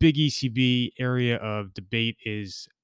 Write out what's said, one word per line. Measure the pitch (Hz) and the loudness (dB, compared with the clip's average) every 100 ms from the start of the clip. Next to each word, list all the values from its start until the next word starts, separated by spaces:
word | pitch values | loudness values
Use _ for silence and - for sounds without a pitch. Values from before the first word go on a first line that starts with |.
big | 160 143 | 4 4
E | 151 | 2
C | - 131 | 0 -4
B | 117 127 123 120 - | 2 2 2 0 -2
area | 127 127 123 117 | -2 0 0 0
of | 110 107 98 | -2 -6 -6
debate | 98 95 117 113 113 | -12 -6 -2 -2 -4
is | 113 107 98 - - _ | -8 -8 -10 -12 -18 _